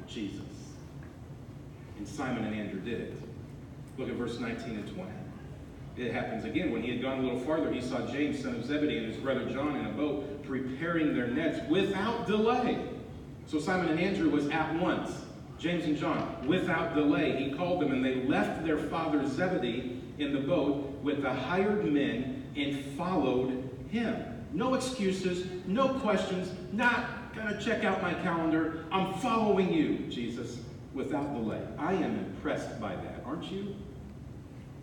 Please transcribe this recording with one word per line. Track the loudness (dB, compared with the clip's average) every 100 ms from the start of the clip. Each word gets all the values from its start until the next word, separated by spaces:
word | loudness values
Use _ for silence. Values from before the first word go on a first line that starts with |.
| -10
Jesus. | -6 -6 -6 -10 -12 -12 -14 -14 -12 -14 -14 -14 -14 -14 -14 -14 -14 -14 -10
And | -10
Simon | -6 -4 -2
and | -2 -4
Andrew | -4 -6
did | -4 -6
it. | -6 -8 -10 -12 -14 -14 -14 -14 -12 -8
Look | -6
at | -4
verse | -4 -4
nineteen | -4 -4 -6 -6
and | -6
twenty. | -8 -8 -10 -10 -12 -12 -12 -14 -14 -12 -6
It | -4
happens | -2 -2 -4 -2
again. | 0 0
"When | 0
he | 0
had | 0
gone | 0 0
a |
little | 0 0
farther, | 2 2 2
he | 0
saw | 0 -2 -2
James, | 0 0 0
son | -2 -4
of | 0
Zebedee, | 2 2 2
and | -2
his | -2
brother | 0 0 0
John | 0 0 0
in | -2
a |
boat | 0 0 0 -2 -8
preparing | -4 -4 -2 -2 0 2 4 2
their | 2
nets | 2 0 0 2
without | 4 4 2 0 0 2
delay." | 4 6 4 4 0 -2 -8 -10 -12 -12 -14 -4
So | -2
Simon | 2 2 4
and | 4
Andrew | 2 4 4
was | 4 4
at | 2 2 2
once. | 2 2 -2 -6 -8 -12 -14 -4
James | 0 0 2
and | 2
John, | 2 2 0 -2 2
without | 4 4 2 2
delay, | 4 6 6 4 2
he | 0 0
called | 2 4
them, | 4
and | 4
they | 2 2
left | 4 4 4 0
their | 2 2
father | 2 0 2 2 2
Zebedee | 2 2 2 2 0 -4 -6 -8 -4
in | 0
the | 0
boat | 4 4 4 2 -2 -2
with | 0 0
the | 0
hired | 0 2 2 4 4 4
men | 4 4 0 -2 -4 -6 -2
and | -2 -2 -4 -4
followed | 0 2 4 4 2 -2 -4 -8 -4
him. | 0 0 -2 -4 -8 -4
No | 0 4 2
excuses, | 2 2 2 4 0 0 -2 -4 0
no | 4 4 4
questions, | 4 2 2 0 -2 -6 -4
not | 4 4 4 0 -6 -8 -6
gonna | -4 -2
check | 0 2
out | 2 2
my | 0 0
calendar. | 0 2 4 4 2 -2 -2
"I'm | 0 0 0
following | 2 4 4 4 6
you, | 4 4 2 -2
Jesus," | -4 -4 -4 -6 -8 -10 -12 -10
without | -6 -2 -2 -2
delay. | -2 -2 -4 -6 -4
I | 0
am | 2 2 0
impressed | -4 -4 -2 -2 -4 -6
by | -6 -6
that, | -8 -8 -6
aren't | -6 -6
you? | -6 -6 -8 -10 -12 -12 -12 -12 -12 -14 -14 -14 -14